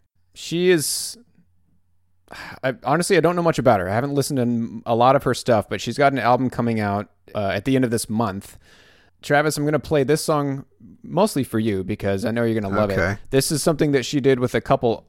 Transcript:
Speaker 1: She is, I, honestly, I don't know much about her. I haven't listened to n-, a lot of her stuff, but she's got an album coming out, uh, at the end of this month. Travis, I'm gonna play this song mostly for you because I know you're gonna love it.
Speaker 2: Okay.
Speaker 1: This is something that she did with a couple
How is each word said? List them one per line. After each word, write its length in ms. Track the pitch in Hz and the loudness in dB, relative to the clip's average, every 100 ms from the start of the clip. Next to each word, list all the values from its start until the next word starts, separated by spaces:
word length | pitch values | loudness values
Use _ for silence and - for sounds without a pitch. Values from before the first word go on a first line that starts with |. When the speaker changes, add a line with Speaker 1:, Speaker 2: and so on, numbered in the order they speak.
| _ _ _ | _ _ _
Speaker 1:
She 360 | - - 165 180 | -18 -8 0 2
is, 460 | 175 139 - - - _ _ _ _ _ _ _ _ _ _ _ - - - | 2 0 -6 -8 -12 _ _ _ _ _ _ _ _ _ _ _ -18 -18 -6
I, 100 | 135 127 | -6 -4
honestly, 340 | - 156 175 185 | -2 0 2 4
I 40 | |
don't 160 | 156 175 | 4 2
know 60 | |
much 180 | 170 151 | 0 2
about 180 | 131 104 | 4 4
her. 100 | 90 | 2
I 60 | |
haven't 200 | 107 143 | -2 -2
listened 240 | 143 131 143 | -2 -2 -2
to 40 | |
n-, 400 | 120 117 113 104 - | 0 -2 -4 -8 -2
a 100 | 117 | 2
lot 180 | 123 | 4
of 80 | 135 | 4
her 120 | 135 | 2
stuff, 340 | 120 - 110 - | -2 2 0 0
but 120 | 101 | -6
she's 160 | - 117 | -6 0
got 160 | 139 | 2
an 60 | 135 | 2
album 320 | 113 123 127 | 2 2 0
coming 300 | - 120 113 | -2 -2 -2
out, 280 | 104 101 104 _ - | -2 -2 -6 _ -10
uh, 180 | 107 98 | -4 -2
at 100 | 95 | -2
the 120 | 120 131 | 0 2
end 80 | |
of 80 | 127 | 2
this 180 | 113 - | -2 -2
month. 480 | 110 113 95 - - _ - _ _ _ _ | -4 -4 -6 -12 -20 _ -20 _ _ _ _
Travis, 340 | - 147 151 147 | 0 2 2 0
I'm 80 | |
gonna 140 | 147 151 | -2 -2
play 240 | - 156 | 0 0
this 220 | 131 156 | 2 2
song 400 | - 151 143 135 - _ 92 - | 0 -2 -2 -6 -12 _ -20 -20
mostly 400 | 139 147 214 147 | -6 0 0 0
for 160 | 120 110 | -2 -2
you 240 | 110 98 | 0 -2
because 400 | 92 107 101 98 | -4 -4 -2 -2
I 80 | 107 | -2
know 100 | 117 | 0
you're 160 | 117 110 | 0 0
gonna 140 | 98 | -2
love 160 | 98 104 | 0 0
it. 80 | 98 | 0
Speaker 2:
Okay. 220 | 95 98 - | -2 -4 -2
Speaker 1:
This 220 | 135 - | 0 0
is 100 | 147 | 0
something 300 | - 151 156 | 0 0 2
that 120 | 139 | 0
she 140 | 120 147 | 0 0
did 200 | 131 131 | 2 2
with 140 | 123 123 | 2 -2
a 40 | |
couple 460 | - 139 120 107 | 0 0 2 -2